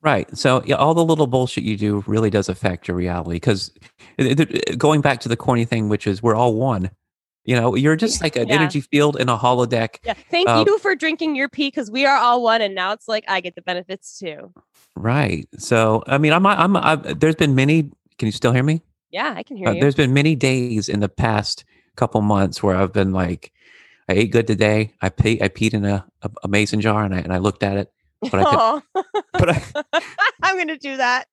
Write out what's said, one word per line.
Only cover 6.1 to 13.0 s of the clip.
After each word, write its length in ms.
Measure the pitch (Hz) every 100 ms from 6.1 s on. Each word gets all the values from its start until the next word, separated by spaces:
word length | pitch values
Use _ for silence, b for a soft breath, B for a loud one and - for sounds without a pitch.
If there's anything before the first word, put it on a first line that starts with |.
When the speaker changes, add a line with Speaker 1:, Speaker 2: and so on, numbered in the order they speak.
| 98
Speaker 1:
we're 120 | 117
all 200 | 110 123
one. 360 | 110 131 107 92 _ _ _ _ _
You 120 | - 123
know, 180 | 117 117
you're 200 | 143 160
just 240 | 226 -
Speaker 2:
Yeah. 40 |
Speaker 1:
like 120 | 160 127
an 120 | 113
Speaker 2:
Yeah. 60 | 147
Speaker 1:
energy 240 | 156 147
field 360 | - 147 147 139
in 100 | 127
a 80 | 113
holodeck. 600 | 120 123 120 117 113 -
Speaker 2:
Yeah. 100 | - - -
Thank 180 | 349 359
Speaker 1:
Uh, 160 | 117 -
Speaker 2:
you 120 | 415
for 160 | 403 359
drinking 400 | 320 311 320 277
your 120 | 277
pee, 220 | - 277
'cause 200 | 302 214
we 140 | 233
are 120 | 277 269
all 260 | 240 247
one, 180 | 233 226
and 120 | 208
now 180 | 190 185
it's 140 | 220